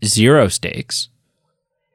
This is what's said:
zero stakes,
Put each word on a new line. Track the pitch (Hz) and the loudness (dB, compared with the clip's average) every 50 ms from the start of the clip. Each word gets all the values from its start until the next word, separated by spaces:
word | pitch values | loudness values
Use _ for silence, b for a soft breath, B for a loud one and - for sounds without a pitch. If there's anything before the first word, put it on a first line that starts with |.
| - | -6
zero | 104 - 110 107 123 147 151 120 92 | -2 0 2 4 4 4 4 4 2
stakes, | - - - 87 - - - - - - - - _ _ _ _ _ _ _ _ _ _ _ _ _ _ _ _ _ | 0 -4 -8 -8 -8 -10 -10 -10 -10 -10 -10 -12 _ _ _ _ _ _ _ _ _ _ _ _ _ _ _ _ _